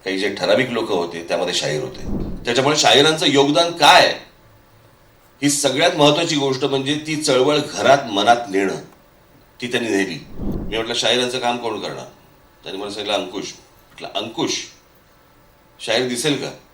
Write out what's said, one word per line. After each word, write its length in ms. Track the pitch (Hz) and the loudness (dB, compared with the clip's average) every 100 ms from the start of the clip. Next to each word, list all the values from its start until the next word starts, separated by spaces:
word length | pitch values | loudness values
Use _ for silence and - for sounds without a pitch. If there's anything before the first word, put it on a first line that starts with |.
काही 140 | 95 95 | -6 -4
जे 160 | 101 | -4
ठराविक 360 | 90 90 123 131 | -2 2 2 2
लोक 180 | 117 110 | -2 -2
होते, 400 | 95 85 82 85 | -2 -2 -8 -4
त्यामध्ये 260 | 87 87 | -2 -2
शाहीर 280 | - 73 76 | -2 -2 -4
होते. 200 | - - - - - - | -6 -10 -6 -4 -6 -6
त्याच्यामुळे 320 | 120 120 135 151 | 0 2 2 4
शाहिरांचं 500 | - 135 151 160 170 | 4 6 6 2 2
योगदान 460 | 139 143 156 170 | 4 4 4 0
काय, 480 | 170 151 175 - - - _ _ _ _ _ _ _ _ _ _ _ | 4 6 6 6 -2 -12 _ _ _ _ _ _ _ _ _ _ _
ही 80 | 143 | -2
सगळ्यात 400 | - 139 127 170 156 | 0 0 2 0 6
महत्त्वाची 400 | 147 151 165 151 | 4 6 0 0
गोष्ट 280 | 135 131 | 0 0
म्हणजे 300 | 139 135 135 | -2 -2 -2
ती 280 | 151 151 151 | -4 -4 -4
चळवळ 360 | 151 127 131 - | 0 2 4 2
घरात, 400 | - - 113 135 123 | -2 -2 4 4 4
मनात 300 | 101 120 120 95 | 0 4 4 2
नेणं, 260 | 95 95 80 - - _ _ _ _ _ _ | 0 0 -4 -12 -20 _ _ _ _ _ _
ती 100 | 123 | -6
त्यांनी 180 | 123 113 | -4 0
नेली. 380 | 98 95 - - - | 0 -2 -6 -12 -8
मी 360 | - - - 110 | -6 -4 -4 -6
म्हटलं, 180 | 113 | -4
"शाहिरांचं 440 | 120 113 123 123 123 | -2 0 0 -2 -2
काम 180 | 120 120 | -4 -4
कोण 240 | 117 104 | -6 -6
करणार?" 240 | 85 69 - - _ _ _ _ | -8 -10 -14 -20 _ _ _ _
त्यांनी 200 | - 95 | -14 -10
मला 80 | 101 | -10
सांगितलं, 220 | 104 104 | -10 -4
"अंकुश." 400 | 101 90 98 - - - _ _ | -4 -4 -8 -10 -14 -20 _ _
म्हटलं, 180 | - - | -16 -10
"अंकुश? 500 | - 107 135 123 - - - _ _ _ _ _ _ _ _ _ _ | -8 -8 -6 -4 -4 -10 -20 _ _ _ _ _ _ _ _ _ _
शाहीर 280 | - 113 127 | -2 -2 -2
दिसेल 360 | 120 151 139 | -2 -2 -2
का?" 60 | 82 - _ | -6 -12 _